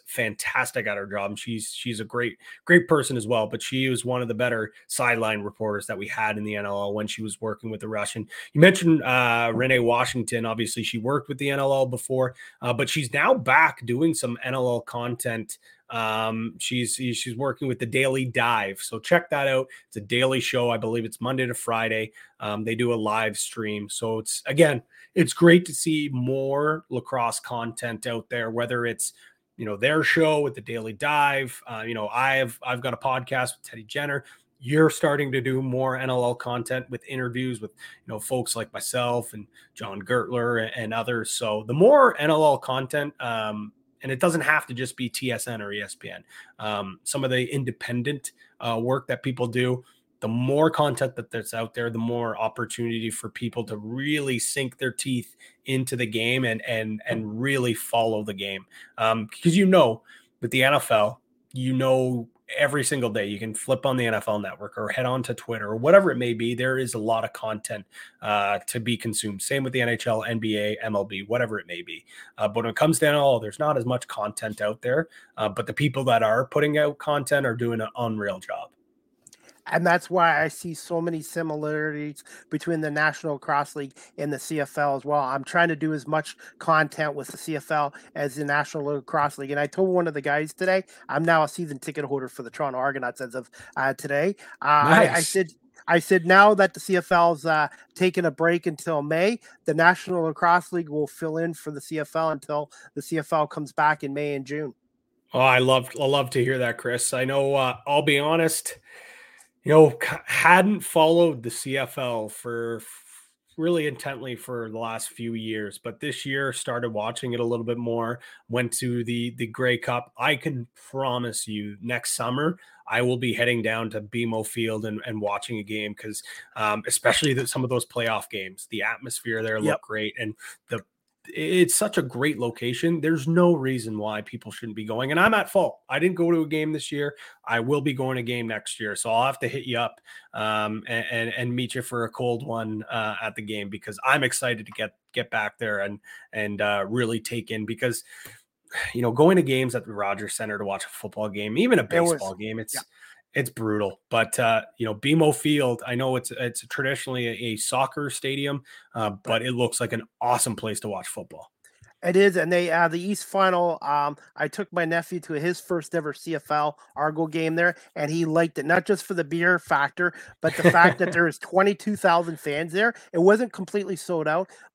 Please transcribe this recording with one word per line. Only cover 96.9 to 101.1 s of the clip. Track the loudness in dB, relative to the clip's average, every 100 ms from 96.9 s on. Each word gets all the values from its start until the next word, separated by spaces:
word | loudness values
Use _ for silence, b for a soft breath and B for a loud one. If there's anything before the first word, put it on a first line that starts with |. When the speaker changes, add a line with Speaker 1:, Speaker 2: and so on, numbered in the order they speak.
| 0
Speaker 2:
F | 4
L's, | 4 6 4 2
uh, | 2 0 B B
taking | 0 0 2 0
a |
break | 2 2 2 0
until | -4 -2 -2
May, | 0 2 2 0 B B -2
the | 6
National | 6 6 0 -2
Lacrosse | -2 2 4 4 2
League | -4 -4
will | -4
fill | -4